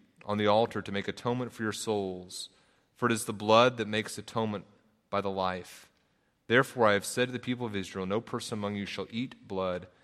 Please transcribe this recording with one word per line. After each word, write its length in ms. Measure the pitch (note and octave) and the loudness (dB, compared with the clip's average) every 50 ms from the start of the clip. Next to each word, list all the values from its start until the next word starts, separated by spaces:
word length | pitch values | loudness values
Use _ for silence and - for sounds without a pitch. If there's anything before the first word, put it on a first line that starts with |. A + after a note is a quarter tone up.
| _ _ _ _ - | _ _ _ _ -6
on 140 | - G#2 G#2+ | -2 0 2
the 80 | G#2 | 4
altar 340 | G#2 G#2 A2 A#2 A2+ - G#2+ | 6 6 6 4 2 0 -4
to 100 | F#2+ - | -6 -4
make 160 | G2 G2+ F#2+ | -4 -4 -4
atonement 460 | - F#2+ - - B2 B2 B2+ B2+ A2+ - | -4 -6 -4 -2 -2 -2 -2 -4 -8 -6
for 100 | - A2+ | -6 -4
your 100 | G#2+ G#2 | -4 -4
souls, 760 | - - A2+ G#2+ G#2 G2 F#2+ F#2 F2+ F2+ F#2 - - - - _ _ _ _ _ _ _ _ _ | -4 -2 -2 0 0 -2 -2 -6 -8 -12 -14 -14 -14 -14 -14 _ _ _ _ _ _ _ _ _
for 80 | - B2 | 0 2
it 80 | A#2+ A#2 | 2 2
is 140 | G#2+ - | 2 -2
the 80 | - A2 | -6 -6
blood 420 | G2 G#2+ G#2+ A2 A2+ A#2+ B2+ B2 | -2 4 6 8 8 8 8 4
that 100 | A#2 A2 | 0 -4
makes 300 | G#2 G#2+ A2 G#2 - - | -2 -2 -2 -2 -4 -8
atonement 480 | - G#2 - - A#2 A2 G#2+ G#2 G2 - - _ _ _ _ _ _ _ - | -12 -10 -6 -4 -2 -2 -2 -4 -6 -8 -12 _ _ _ _ _ _ _ -4
by 100 | - G2+ | -2 -2
the 100 | G2 G2 | -2 -2
life. 600 | F#2+ F#2+ F#2 F#2 F#2 F2+ F2+ - - - - - _ _ _ _ _ _ _ _ _ _ _ | -2 -2 -2 -2 -2 -4 -8 -12 -18 -20 -20 -20 _ _ _ _ _ _ _ _ _ _ _
Therefore 420 | - A2+ B2+ C3+ - - B2+ A2+ G#2 | 4 4 4 4 4 4 4 6 6
I 60 | G2+ | 6
have 100 | G2+ - | 4 2
said 240 | - - B2+ B2 B2+ | -2 -2 -2 -2 -2
to 40 | B2+ | -2
the 60 | A#2+ | -6
people 280 | - B2 B2 A#2+ B2 | -4 -4 -4 -4 -4
of 100 | A2+ G#2 | -6 -6
Israel, 300 | G2 F#2 - - F#2+ F#2+ | -6 -6 -6 -6 -6 -4
no 160 | F#2 G2+ A2+ A#2 | -2 -2 -2 -4
person 320 | - - A#2 - - A#2 | -4 -8 -8 -6 -6 -6
among 220 | G#2+ G#2 G2+ G#2 | -6 -4 -4 -4
you 100 | G2+ G2+ | -4 -6
shall 200 | - - - F#2 - | -6 -6 -8 -8 -6
eat 360 | A2+ A2+ B2+ C3 - - - | -6 -6 -6 -6 -8 -14 -12
blood, 420 | - G2+ F#2 F#2+ F#2 F2+ F2+ - - _ _ | -8 -4 -2 -2 0 -2 -4 -6 -10 _ _